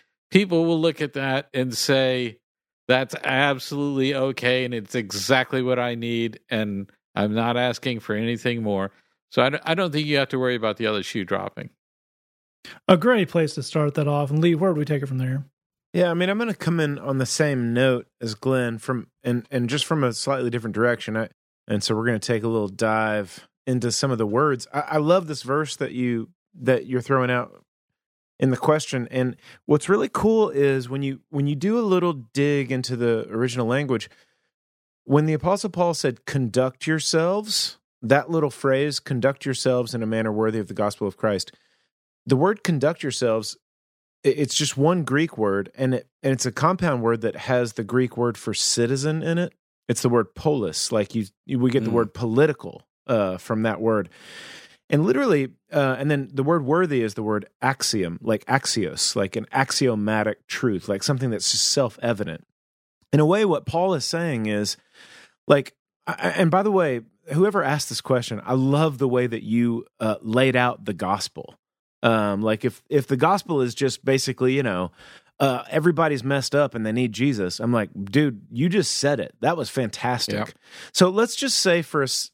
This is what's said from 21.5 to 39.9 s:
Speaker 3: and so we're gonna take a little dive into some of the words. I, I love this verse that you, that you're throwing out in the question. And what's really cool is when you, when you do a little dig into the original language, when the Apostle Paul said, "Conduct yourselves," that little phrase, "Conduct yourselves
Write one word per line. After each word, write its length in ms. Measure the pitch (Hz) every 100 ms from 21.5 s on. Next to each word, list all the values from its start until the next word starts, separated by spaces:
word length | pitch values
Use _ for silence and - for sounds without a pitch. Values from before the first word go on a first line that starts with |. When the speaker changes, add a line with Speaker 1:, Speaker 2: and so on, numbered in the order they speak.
| _ -
Speaker 3:
and 160 | 104
so 120 | - 110
we're 100 | 117
gonna 140 | 113
take 240 | - 117
a 40 | 113
little 200 | 113 104
dive 800 | 95 110 110 110 107 95 - - _ -
into 260 | 127 117
some 200 | - 139
of 80 | 120
the 80 | 107
words. 400 | 113 151 127 -
I, 100 | 139
I 160 | 147 156
love 280 | 151 185 160
this 160 | 139
verse 340 | 123 139 151 -
that 160 | 139
you, 360 | 123 123 117 113 _ _ -
that 240 | 127 127 -
you're 160 | 127
throwing 300 | 120 135 127
out 320 | 123 117 - _ _ _ _ _ _ _ -
in 120 | 139
the 60 | 123
question. 500 | - 151 - 131 117
And 260 | 127 127 - - - -
what's 240 | 147 -
really 200 | 208 -
cool 360 | - 214 220 208
is 380 | 139 139 135 120
when 120 | 135
you, 200 | 139 135 _
when 160 | 147 143
you 80 | 143
do 240 | 190 233
a 20 |
little 320 | 214 185 175
dig 580 | 147 113 139 143 143 127
into 240 | 131 123 123
the 320 | 120 113 -
original 340 | 113 127 123 113
language, 460 | 131 143 117 - _ _ _ _ _ _ _ _ _ -
when 200 | 143 156
the 80 |
Apostle 380 | 151 175 196 208
Paul 220 | 170 175 156
said, 300 | 139 117 -
"Conduct 640 | 143 120 123 131 - 160
yourselves," 920 | 160 - 160 170 202 214 - - - _ _
that 280 | 110 139 139
little 200 | 165 147
phrase, 500 | - 139 135 147 135
"Conduct 460 | - 131 135 135 139
yourselves 480 | 127 131 127 117